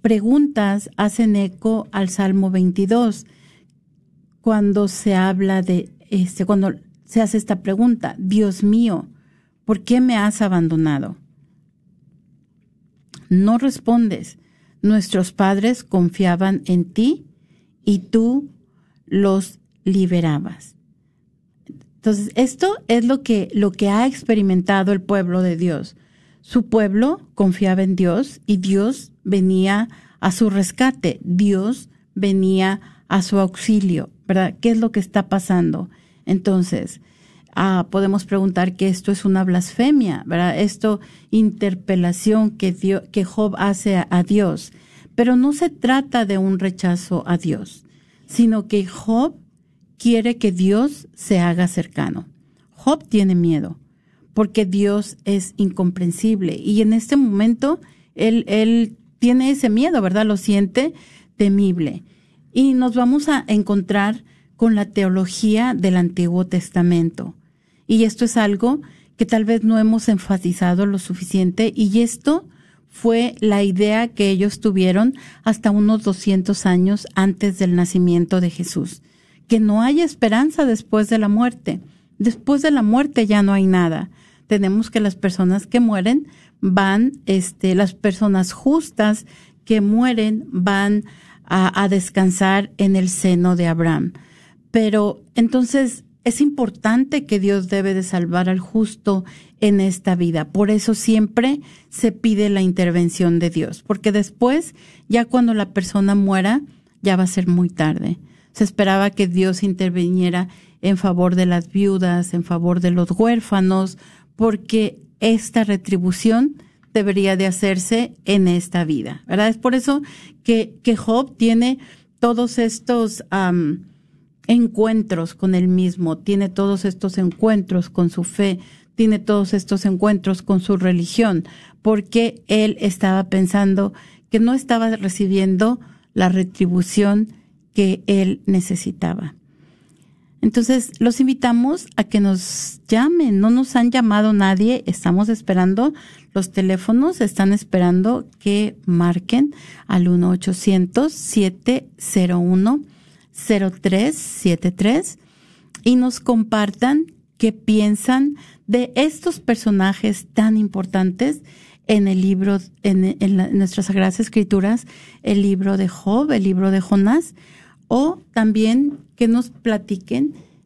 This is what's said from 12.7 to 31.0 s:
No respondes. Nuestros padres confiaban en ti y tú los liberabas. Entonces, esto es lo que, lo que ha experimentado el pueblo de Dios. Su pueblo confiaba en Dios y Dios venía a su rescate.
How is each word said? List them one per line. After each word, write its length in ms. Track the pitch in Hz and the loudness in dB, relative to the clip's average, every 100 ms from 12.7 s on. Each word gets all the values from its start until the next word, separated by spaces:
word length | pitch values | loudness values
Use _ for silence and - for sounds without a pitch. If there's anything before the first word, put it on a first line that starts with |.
| _ _ _ _ - - | _ _ _ _ -14 0
No 280 | 185 202 233 | 2 4 2
respondes. 800 | 269 - - 240 226 170 - - _ _ _ _ | 0 -2 0 2 2 -2 -10 -20 _ _ _ _
Nuestros 500 | 208 214 185 190 185 | 2 2 2 -2 -2
padres 520 | - 190 196 220 247 | 0 0 2 0 -2
confiaban 800 | - 185 175 180 190 175 190 196 - | -2 0 0 2 0 2 0 -2 0
en 200 | 180 175 | 0 0
ti 400 | - 240 370 - _ _ _ _ _ | 0 0 -2 -8 _ _ _ _ _
y 160 | - 202 | -2 -2
tú 500 | - 226 226 269 285 - _ _ _ _ - | 0 0 2 0 -4 -12 _ _ _ _ -4
los 540 | 190 196 190 190 - _ _ | 0 2 0 -2 -12 _ _
liberabas. 920 | - 190 180 175 165 147 185 - - _ _ _ _ _ _ _ _ _ - | -2 0 2 0 0 -2 -6 -12 -20 _ _ _ _ _ _ _ _ _ -20
Entonces, 640 | - - _ 220 208 208 - | -20 -20 _ -2 -2 -2 -2
esto 400 | 254 254 370 415 - | -2 0 -2 -2 -2
es 180 | 233 240 | 0 0
lo 180 | 269 | 0
que, 260 | 269 220 185 | 0 -2 -2
lo 180 | 202 202 | 0 -2
que 180 | 196 202 | 0 0
ha 160 | 202 262 | 0 0
experimentado 840 | 269 - 220 196 185 180 196 190 | -2 -2 0 2 0 0 0 0
el 100 | 196 | -2
pueblo 400 | 185 202 180 180 | -2 -2 0 0
de 160 | 185 165 | -2 -2
Dios. 380 | 180 151 - - _ _ _ _ | -2 -4 -8 -18 _ _ _ _
Su 260 | - 247 226 | -4 -2 0
pueblo 540 | 226 208 202 262 370 - | 0 2 2 0 -2 -6
confiaba 480 | - 196 180 190 185 | -2 0 2 0 2
en 140 | 190 180 | 0 0
Dios 460 | 180 180 269 - - | 0 0 -4 -6 -2
y 120 | 202 | -2
Dios 540 | 190 196 214 269 - _ | 0 0 0 -4 -10 _
venía 680 | 190 196 185 185 190 202 226 - - _ | -4 0 2 2 0 0 -4 -8 -20 _
a 120 | - | -4
su 200 | 185 220 | 0 0
rescate. 680 | 196 185 - 262 262 | 2 -2 0 -2 0